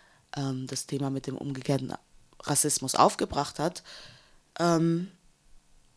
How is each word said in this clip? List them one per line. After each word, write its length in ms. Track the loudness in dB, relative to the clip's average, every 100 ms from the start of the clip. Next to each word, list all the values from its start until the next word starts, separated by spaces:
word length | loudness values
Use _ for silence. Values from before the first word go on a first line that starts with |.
| -20 _ _ -6
ähm, 300 | -4 -4 -6
das 180 | -8 -6
Thema 240 | -4 -2
mit 160 | -4 -4
dem 100 | -6
umgekehrten 560 | -6 -4 0 0 -2 -10 _ -20 -20 -8
Rassismus 540 | 0 2 2 0 2
aufgebracht 640 | 6 6 6 -2 -2 -2 -2
hat. 240 | -2 -2 -12 -18 -20 -20 -20 -20 _ 0
Ähm, 480 | 2 4 4 2 -2 -12 -20 _ _ -20 -20 -20 _